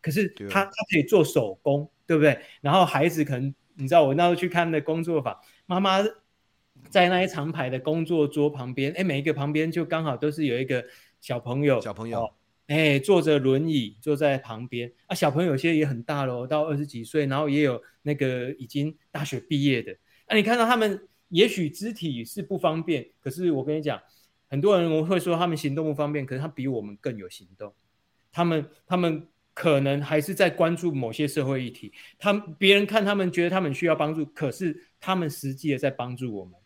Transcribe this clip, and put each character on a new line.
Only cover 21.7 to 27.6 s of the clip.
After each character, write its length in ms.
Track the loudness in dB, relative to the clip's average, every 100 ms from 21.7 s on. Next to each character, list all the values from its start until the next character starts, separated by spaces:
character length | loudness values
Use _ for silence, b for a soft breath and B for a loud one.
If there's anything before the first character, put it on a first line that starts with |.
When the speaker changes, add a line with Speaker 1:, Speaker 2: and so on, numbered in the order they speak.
| -4 -10
Speaker 1:
体 320 | -6 -6 -6
是 160 | -8 -10
不 160 | -6 -2
方 240 | 0 0
便， 260 | -2 -4 -4 _
可 100 | -10
是 220 | -4 -2
我 120 | -2
跟 140 | -2 -4
你 40 |
讲， 180 | -4 -6 _ b b _ _
很 120 | 0
多 200 | 2 4
人 260 | 2 0
会 140 | 0 0
说 180 | 0 0
他 80 |
们 100 | 0
行 200 | -2 -4
动 100 | -2
不 80 | -4
方 180 | -2 -4
便， 140 | -4
可 80 | -6
是 80 | -8
他 60 | -8
比 200 | -6 -6
我 140 | -6
们 160 | -8 -10
更 160 | -10
有 140 | -8 -14
行 180 | -18 _
动。 160 | _